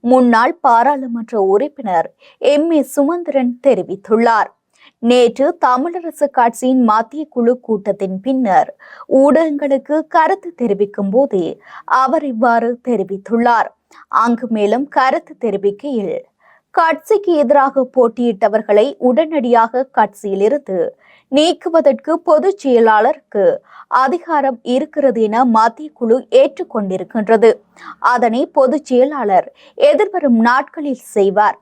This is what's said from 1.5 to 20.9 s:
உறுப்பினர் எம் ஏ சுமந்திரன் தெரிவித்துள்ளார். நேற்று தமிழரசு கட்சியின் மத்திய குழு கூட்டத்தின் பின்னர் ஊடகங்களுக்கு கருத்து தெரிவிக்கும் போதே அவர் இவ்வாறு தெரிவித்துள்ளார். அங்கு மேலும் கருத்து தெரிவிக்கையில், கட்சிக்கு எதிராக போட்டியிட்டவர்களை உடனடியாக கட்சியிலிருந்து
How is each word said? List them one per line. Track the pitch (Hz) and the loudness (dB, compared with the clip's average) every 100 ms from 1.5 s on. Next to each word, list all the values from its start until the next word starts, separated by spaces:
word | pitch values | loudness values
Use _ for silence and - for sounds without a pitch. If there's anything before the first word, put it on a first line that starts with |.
உறுப்பினர் | 202 294 294 220 175 160 _ _ _ - | 0 -2 -8 -4 -2 -4 _ _ _ 0
எம் | 294 330 311 | 2 2 0
ஏ | 269 | -2
சுமந்திரன் | - 277 349 339 277 247 247 277 | -2 -2 -2 -4 -2 -2 -2 0
தெரிவித்துள்ளார். | 202 170 196 - 220 233 226 - _ _ _ _ _ 233 | 0 -2 -10 -2 0 2 0 -2 _ _ _ _ _ 0
நேற்று | 247 240 240 277 349 277 | 2 2 2 -2 0 0
தமிழரசு | 254 320 349 330 - 285 269 | 0 -2 -8 -12 -4 -4 0
கட்சியின் | 240 233 254 262 233 | -2 0 -2 0 2
மத்திய | 214 220 294 302 | 0 -2 -10 -10
குழு | 247 233 247 - | -2 -2 -2 -4
கூட்டத்தின் | 214 202 196 190 190 202 | -6 -4 -6 -6 -6 -4
பின்னர் | 262 240 170 - - - - - 262 | -2 0 0 0 -8 -20 -20 0 2
ஊடகங்களுக்கு | 277 302 320 285 294 269 269 302 311 339 | 4 4 0 -2 -2 -4 -2 -4 0 0
கருத்து | 320 392 349 - | 0 -2 -6 -8
தெரிவிக்கும் | 240 202 202 202 196 | -4 -2 -4 -4 -2
போதே | 220 277 196 160 156 - - - 254 | 0 0 -2 -4 -8 -18 -20 -4 0
அவர் | 262 311 294 | 0 -2 -4
இவ்வாறு | 226 240 233 233 240 - | -2 0 0 -2 -6 -4
தெரிவித்துள்ளார். | 226 190 196 196 233 240 233 - _ _ _ _ - | -4 -4 -8 -4 -2 0 0 -2 _ _ _ _ 0
அங்கு | 233 233 240 220 | 0 -2 -4 -2
மேலும் | 208 226 285 - | 0 0 -2 0
கருத்து | 262 311 - 302 233 | 0 -2 -8 -8 -6
தெரிவிக்கையில், | 190 196 202 285 247 190 - - _ _ _ _ - | -2 -4 -6 -8 -6 -6 -8 -10 _ _ _ _ -2
கட்சிக்கு | 320 320 - 415 403 320 | 0 -2 -2 -2 0 0
எதிராக | 254 285 277 269 254 254 | 2 2 2 -2 -2 0
போட்டியிட்டவர்களை | 240 233 240 196 214 214 220 208 254 - 254 | 0 0 -4 0 0 0 2 2 2 0 0
உடனடியாக | 247 320 311 240 233 226 247 262 - | 0 0 -2 2 2 2 -2 -4 -2
கட்சியிலிருந்து | 214 - 208 196 208 285 277 190 165 | -2 -4 -6 -2 0 -2 -4 -4 -4